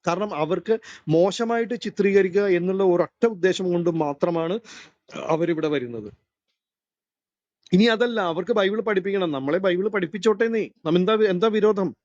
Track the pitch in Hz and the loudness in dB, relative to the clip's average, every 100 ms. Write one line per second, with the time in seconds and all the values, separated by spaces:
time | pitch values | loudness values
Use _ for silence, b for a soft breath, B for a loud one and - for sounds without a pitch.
0 | 175 175 208 151 156 180 190 226 B B | -2 -2 -4 -2 -2 -2 -2 -4 B B
1 | - 160 190 190 226 233 226 240 208 - | 0 4 4 0 -2 -2 -2 -6 -8 0
2 | 196 196 190 190 202 175 180 190 196 175 | 4 4 4 0 2 0 0 2 2 2
3 | 156 _ 233 196 185 180 185 175 170 165 | 0 _ -2 2 0 0 -2 0 0 -2
4 | 151 143 175 165 165 220 B B B B | -4 -2 -2 0 -2 -4 B B B B
5 | _ - 139 156 165 160 156 147 123 117 | _ -12 -2 0 0 0 -2 -2 -4 -10
6 | 104 - _ _ _ _ _ _ _ _ | -12 -18 _ _ _ _ _ _ _ _
7 | _ _ _ _ _ _ _ 180 233 220 | _ _ _ _ _ _ _ 4 4 2
8 | 240 220 180 165 180 220 190 220 220 196 | 0 0 -2 -4 -2 0 0 -2 -2 -2
9 | 185 196 175 139 135 175 190 180 208 202 | -2 -2 -2 -2 -2 0 0 0 -2 -2
10 | 165 202 220 202 226 226 156 _ 160 175 | -4 -2 0 2 0 -2 -6 _ 0 2
11 | 185 220 214 180 220 214 214 202 180 - | 2 2 2 2 0 2 2 2 -2 -6